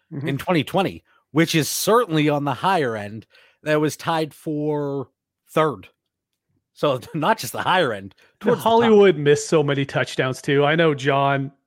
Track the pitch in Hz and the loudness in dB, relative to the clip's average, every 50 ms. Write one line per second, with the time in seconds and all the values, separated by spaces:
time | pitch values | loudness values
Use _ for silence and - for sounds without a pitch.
0 | _ _ 160 143 135 - 139 131 - 180 180 151 - - - 196 185 110 85 82 | _ _ -12 -8 -6 -4 -6 -4 -2 0 0 0 0 0 0 -2 -2 -2 -4 -10
1 | - _ _ _ _ _ - 156 165 - - 160 135 - - - - 185 220 247 | -16 _ _ _ _ _ 0 0 2 2 2 0 0 0 -4 -2 0 2 2 2
2 | 233 180 156 156 147 151 147 143 143 143 123 - - 190 196 170 139 117 113 107 | 2 2 0 0 2 2 0 0 -2 -4 -4 -2 0 0 0 0 0 -2 -4 -6
3 | 101 101 110 110 - _ _ _ _ _ _ _ - 151 151 151 156 143 - - | -8 -10 -12 -14 -16 _ _ _ _ _ _ _ -4 -2 0 0 0 -2 -4 -4
4 | - 180 165 160 160 139 - - - 165 151 147 147 151 147 147 143 143 139 139 | -4 -2 -2 -2 -2 -6 -8 -10 -10 -8 -6 -4 -4 -4 -4 -4 -4 -6 -6 -8
5 | 127 - _ _ _ _ _ _ _ _ - 160 156 151 113 95 - - _ _ | -8 -12 _ _ _ _ _ _ _ _ 0 0 0 0 -2 -6 -12 -20 _ _
6 | _ _ _ _ _ _ _ _ _ _ _ _ _ _ _ - 165 147 127 123 | _ _ _ _ _ _ _ _ _ _ _ _ _ _ _ -2 -2 0 0 -2
7 | - - - 156 151 202 226 - - - - 107 - 143 180 185 160 120 107 98 | -6 -8 -6 -2 -2 -2 -2 -2 -6 -8 -8 -4 -2 0 2 2 0 0 -4 -6
8 | 98 95 - _ _ _ _ - - - - 160 147 220 226 233 240 226 214 202 | -10 -14 -18 _ _ _ _ -4 -2 0 0 2 2 2 2 4 4 6 6 6
9 | 202 190 165 151 143 143 147 147 - - 175 151 147 143 139 139 139 - - 139 | 6 6 4 4 2 2 2 2 2 2 2 2 2 2 0 -2 -4 -2 -4 -4
10 | 127 - - - 131 131 127 - - 151 139 143 143 147 160 170 165 156 143 123 | -4 -4 -2 -2 -2 -2 -4 -4 -2 0 2 2 2 2 4 4 2 2 0 0
11 | 131 143 139 139 139 139 139 135 135 135 - _ _ | 0 0 0 2 2 2 0 -2 -4 -6 -10 _ _